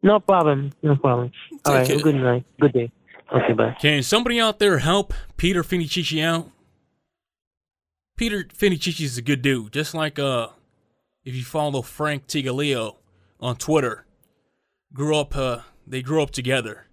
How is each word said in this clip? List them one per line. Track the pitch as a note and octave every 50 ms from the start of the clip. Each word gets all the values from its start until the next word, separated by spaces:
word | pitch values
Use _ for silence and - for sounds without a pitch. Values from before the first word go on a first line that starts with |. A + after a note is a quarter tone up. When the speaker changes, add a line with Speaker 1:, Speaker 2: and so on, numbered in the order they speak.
| -
Speaker 1:
No | F#3+ G#3 G#3
problem. | - - G3 F3+ E3 D3+ C#3+ C3+ C#3 C#3 C#3 _ -
No | D3+ C#3+
problem. | C#3 - C#3 B2 A#2+ B2 B2 - - - -
Speaker 2:
Take | - C#4+ _ D3
Speaker 1:
All | C#3+
right. | C3 B2+
Speaker 2:
care. | B2+ C3+ -
Speaker 1:
Good | D3 D#3 D3
night. | C#3 B2+ B2 A#2+ B2 B2+ _ _ -
Good | D3 D3 B2+
day. | C3 A#2 A#2+ _ _ _ _ - - _ - -
Okay, | B2+ G#2+ - A#2+
bye. | G#2+ A2+ A2 A#2+ -
Speaker 2:
Can | - D3+ D3+ C#3+ B2+
somebody | - - A3 A#3+ A#3 A#3+ A#3
out | A#3 A3 G#3 -
there | G#3 G3+ F#3 C#3
help | A#2+ D#3 F3+ G3+ G3+ - - - - - -
Peter | - - F3 F#3+ F3+ E3
Finichichi | - F3 F3 E3+ C#3+ - F#3 E3 - D#3 D#3 D#3
out? | E3 E3 E3 E3 - _ _ _ _ _ _ _ _ _ _ _ _ _ _ _ _ _ _ _ _ _ _ _ _ _ _ _ _ _ _ _ _ _
Peter | - A#3 A3+ G#3 G3+ F3
Finichichi | - - - G#3 G3+ F3+ D3 - F#3 D#3+ - D#3
is | C#3 A#2+ B2
a | A#2
good | B2 D3 C3 B2
dude. | C#3 C3+ B2 A2 G#2+ -
Just | C#3+ D#3 D3 -
like, | D#3+ D#3 D3+ C#3 -
uh, | C#3+ C#3 C3 A#2+ A2+ - - _ _ _ _ _ _ _ _ _ _ _ _ _ _
if | C3 B2+
you | C3 B2
follow | - - D#3 D3+ D3 C3+ C3+ A#2+
Frank | - - - D3+ D3+ D3 C#3 C#3
Tigaleo | _ - D3+ C3+ C3 B2+ C3+ D3 D3 C3+ A#2+ A2 G#2+ - _ _ _ _ _ _ _ _ _
on | - B2+ A#2+
Twitter, | - - - D#3 D#3+ C3+ A#2+ G#2+ - - _ _ _ _ _ _ _ _ _ _ _ _ _ _ _ _ _ -
grew | C3 C#3+ D3+ D#3
up, | D3+ C#3+ C#3+ -
uh, | C#3+ C3+ C3 A#2+ A#2+ - - _ _ _
they | - B2+ C3
grew | B2+ C3 D3+ D#3+ D3
up | C#3+
together. | - C3+ B2+ B2 C3 C3 A#2+ A2 G#2 - - _